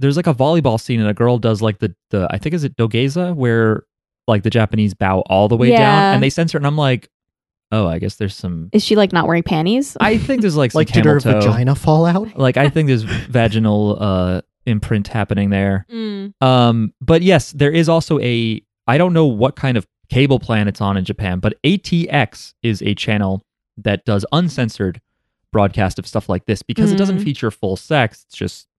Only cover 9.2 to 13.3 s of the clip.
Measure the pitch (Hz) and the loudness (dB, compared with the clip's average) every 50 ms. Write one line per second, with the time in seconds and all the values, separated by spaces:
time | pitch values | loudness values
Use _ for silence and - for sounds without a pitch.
9.2 | - - 165 170 170 - 175 156 160 185 226 254 277 - - - - 208 220 220 | 0 0 0 0 -2 -2 -2 -2 0 0 0 0 -2 -4 -4 -2 0 0 0 0
10.2 | - - 269 240 208 196 151 151 139 120 - 160 156 - - - - 151 147 143 | 0 -2 -2 0 0 0 0 0 0 0 2 0 0 2 2 2 4 4 2 2
11.2 | 127 113 107 107 101 104 107 120 123 131 143 143 - 156 156 160 165 170 170 190 | 2 2 2 2 4 2 2 2 2 2 0 0 2 2 2 4 4 2 2 0
12.2 | 220 220 - 139 135 127 123 123 143 147 139 165 156 139 131 113 110 110 - 117 | -2 -4 -4 0 0 0 2 2 2 2 2 2 2 2 2 0 0 -2 -6 -6
13.2 | - - | -6 -2